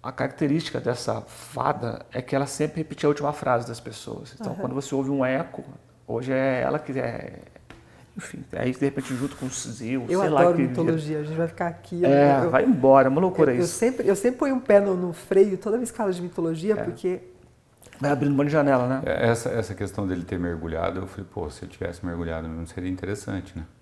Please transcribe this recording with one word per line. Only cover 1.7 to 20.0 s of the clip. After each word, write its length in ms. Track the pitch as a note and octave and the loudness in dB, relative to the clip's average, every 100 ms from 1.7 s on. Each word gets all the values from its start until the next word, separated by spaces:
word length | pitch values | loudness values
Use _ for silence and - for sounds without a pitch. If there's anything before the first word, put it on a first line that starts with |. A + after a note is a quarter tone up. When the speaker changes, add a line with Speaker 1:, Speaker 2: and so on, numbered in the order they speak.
| B2 A#2 A2+ - | -2 -6 -8 -8
Speaker 1:
é 100 | - | -8
que 120 | - C3+ | -2 -2
ela 100 | C#3 | -2
sempre 320 | - D3 E3 | -2 -4 -2
repetia 280 | D3+ D3 D3 | -8 0 0
a 20 | |
última 220 | C#3+ D3 | 2 -2
frase 340 | C#3+ C3+ A#2+ A#2+ | -2 0 0 0
das 140 | A#2 | -10
pessoas. 540 | B2+ A2+ - A2 A#2+ - | -12 -14 -12 -12 -12 -10
Então, 140 | A3 | -8
Speaker 2:
Aham. 80 | E3+ | -6
Speaker 1:
quando 140 | B2+ | -4
você 200 | C3 C#3 | -6 -2
ouve 160 | C#3 C3+ | -2 -2
um 140 | C#3 | 0
eco, 400 | B2+ C3 - - - - _ _ - | 0 0 -4 -10 -14 -20 _ _ -6
hoje 260 | A#2 B2+ | -6 -2
é 280 | C3 C3+ B2+ | 0 2 2
ela 160 | C3 D3 | 0 -2
que 180 | D3+ C3+ | -4 -4
é, 420 | B2 A2+ - - - - - - - - - - | -4 -6 -12 -16 -20 -20 -20 -20 -20 -20 -16 -14
enfim, 280 | - - B2+ | -12 -14 -8
aí 180 | - B2+ | -4 -4
de 60 | B2 | 0
repente 340 | C#3 C#3 C3 | -2 -2 -6
junto 200 | B2+ C#3 - | -4 -4 -6
com 120 | C3 | -8
Zeus, 600 | - - A2+ A2+ C3 A2+ | -8 -10 -10 -6 -4 0
Speaker 2:
Eu 100 | F3+ | 0
Speaker 1:
sei 80 | F#3 | 4
lá 120 | D3+ | 6
Speaker 2:
adoro 140 | F3 E3+ | 6 6
Speaker 1:
que 60 | |
Speaker 2:
mitologia, 580 | B2+ B2+ E3 D#3+ D3+ D3+ | 0 0 0 0 -2 -4
a 40 | |
gente 120 | D3+ D#3+ | -4 -2
vai 120 | E3 | -4
ficar 180 | - F3 | -2 -4
aqui, 360 | E3+ - F3 | -4 -10 0
Speaker 1:
É, 360 | F3 C#3 C#3+ C#3 | 6 8 8 6
Speaker 2:
eu, 60 | - | 4
Speaker 1:
vai 140 | - | 4
embora, 440 | C4 F3 C3+ C3+ C3 | 4 6 8 8 8
é 20 | |
uma 100 | C#3+ | 4
loucura 320 | F#3 F3 D3 | 2 4 4
Speaker 2:
eu, 40 | B2 | 4
eu 80 | |
Speaker 1:
isso. 80 | E3+ | 0
Speaker 2:
sempre, 320 | - A3+ C4 F#3 | 2 0 2 2
eu 80 | |
sempre 240 | G3 A#3+ B3 | 2 2 0
ponho 160 | C#4+ C4 | 0 0
um 40 | |
pé 180 | - G3+ | 6 6
no, 140 | G3+ F#3 | 6 0
no 160 | F3+ | -2
freio 460 | E3 - F#3+ G#3 F#3 | -6 2 4 4 2
toda 180 | G#3 A3+ | -2 -2
vez 140 | A#3 | -4
que 60 | - | -2
fala 160 | G#3 | -2
de 100 | F3+ | -2
mitologia, 520 | F3+ F3+ E3 E3 F#3+ | -6 -4 -2 -2 -2
Speaker 1:
É. 100 | G#3 | -2
Speaker 2:
porque 360 | - F3 F3+ F3+ - - - _ _ _ - - | -2 -4 -4 -4 -10 -20 -20 _ _ _ -20 -4
Speaker 1:
Vai 120 | C#3 | 0
abrindo 220 | C#3 C#3+ | 2 2
um 40 | C#3 | 2
monte 120 | D3 | 4
de 40 | |
janela, 340 | D#3 C#3+ C3 B2 | 4 4 4 2
né? 160 | C3 - | -2 -2
Speaker 3:
É, 200 | - A#2 | 2 2
essa, 180 | A2+ - | 2 0
essa 260 | A2+ G#2 | -4 -4
questão 320 | G2 G2 - | -6 -6 -4